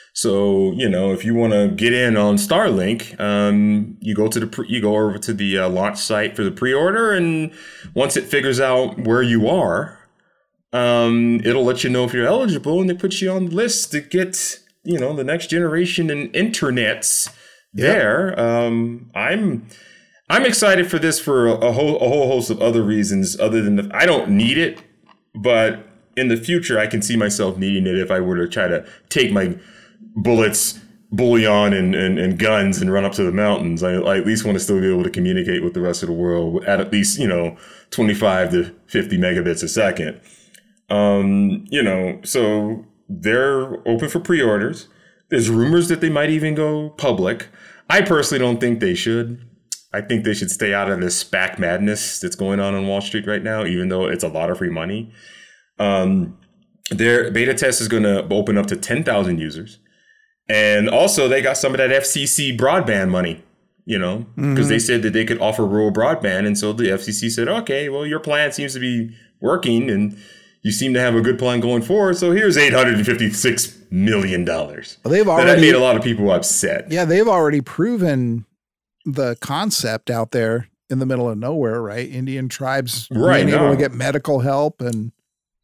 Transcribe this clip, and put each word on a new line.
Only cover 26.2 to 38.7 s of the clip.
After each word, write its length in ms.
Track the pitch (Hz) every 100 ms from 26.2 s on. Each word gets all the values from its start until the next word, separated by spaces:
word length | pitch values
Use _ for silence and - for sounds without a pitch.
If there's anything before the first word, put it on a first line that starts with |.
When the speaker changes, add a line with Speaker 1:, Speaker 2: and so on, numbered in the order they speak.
| 127
Speaker 1:
the 80 | 117
future, 420 | 117 175 170 110
I 80 | 107
can 160 | 113
see 140 | - 117
myself 420 | 104 104 95 92
needing 280 | 98 98 92
it 120 | 92
if 120 | 92
I 100 | 92
were 160 | 90 90
to 120 | 87
try 180 | 110 90
to 180 | 82 - - -
take 240 | 147 123
my 240 | 101 90 87 - - - _ - 107
bullets, 600 | 117 117 107 - - - - _ -
bullion, 600 | 107 123 117 107 104 104
and, 220 | 98 92
and, 240 | 95 95 87
and 200 | 92 87
guns 420 | 110 107 98 95
and 120 | 92
run 120 | 98
up 80 | 98
to 100 | 101
the 80 | 92
mountains. 500 | 95 104 101 85 82
I, 100 | 90
I 220 | 90 - 95
at 80 | 92
least 180 | 110
wanna 140 | 110 98
still 200 | - 98
be 100 | 95
able 140 | 90
to 60 | 90
communicate 520 | 90 90 92 90 90
with 100 | 90
the 60 | 175
rest 220 | 90 85
of 60 | 90
the 60 |
world 500 | - 87 85 82 85
at, 160 | - 98
at 120 | -
least, 260 | 104 98 -
you 80 | 123
know, 280 | 101 85 - - - -
twenty-five 600 | - 107 101 107 92 90
to 220 | 87 85